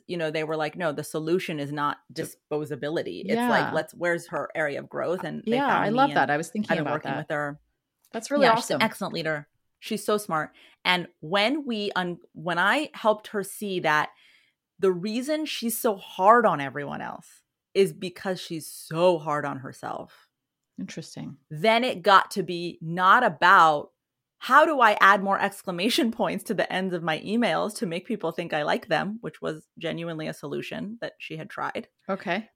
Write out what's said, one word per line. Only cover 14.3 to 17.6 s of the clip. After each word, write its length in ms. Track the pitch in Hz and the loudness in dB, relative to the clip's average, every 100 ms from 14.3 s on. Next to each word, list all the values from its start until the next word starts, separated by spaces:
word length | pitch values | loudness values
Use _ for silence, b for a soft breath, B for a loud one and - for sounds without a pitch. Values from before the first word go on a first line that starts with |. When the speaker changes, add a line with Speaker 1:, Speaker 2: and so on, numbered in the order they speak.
| b b b _ - | b b b _ -2
Speaker 1:
the 120 | 190 | 0
reason 540 | 180 196 220 262 311 311 | 0 -2 -4 -4 -4 -4
she's 320 | - 233 226 | -4 -4 -2
so 180 | 240 196 | -2 -2
hard 500 | - - 190 240 220 | -6 2 8 8 8
on 140 | 156 | 2
everyone 420 | 139 139 143 147 | -4 -6 -8 -8
else 420 | - - - - _ _ | -10 -12 -18 -20 _ _